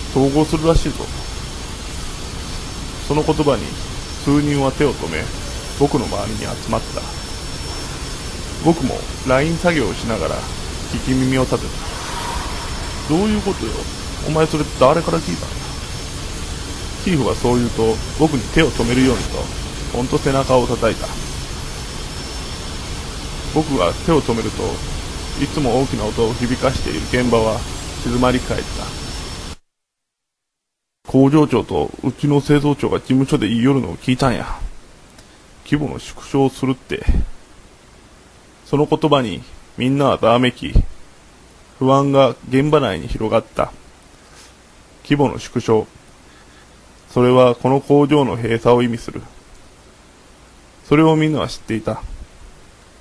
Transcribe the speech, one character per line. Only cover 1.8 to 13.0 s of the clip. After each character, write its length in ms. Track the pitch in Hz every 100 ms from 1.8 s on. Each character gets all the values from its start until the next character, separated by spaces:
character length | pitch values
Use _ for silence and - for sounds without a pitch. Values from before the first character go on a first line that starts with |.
| - - - - - - - - - - - - -
そ 60 |
の 80 | 147
言 140 | 151 156
葉 220 | 143 117
に、 60 | 92 - - - - - -
数 160 | 143
人 220 | 147 143
は 80 | 135
手 140 | 131 143
を 80 |
止 140 | - 82
め、 120 | 80 120 - - - - -
僕 200 | 143 139
の 60 | 101
周 200 | 101 104
り 80 |
に 60 | 107
集 80 | - - -
ま 80 | 113
っ 20 |
た。 180 | - - - - - - - - - - - - - - - - - - 160
僕 180 | 170 131
も、 120 | - - - 131
ラ 160 | 131
イ 60 | 156
ン 80 | 160
作 180 | 175 160
業 120 | 104
を 60 |
し 120 | 80 113
な 120 | 107
が 120 | 78
ら、 60 | 67 - - - - -
聞 60 | 127 131
き 60 |
耳 260 | 131 131 131
を 40 |
立 180 | 127 123
て 80 | 101
た。 60 | - - - - - - - - - - - - -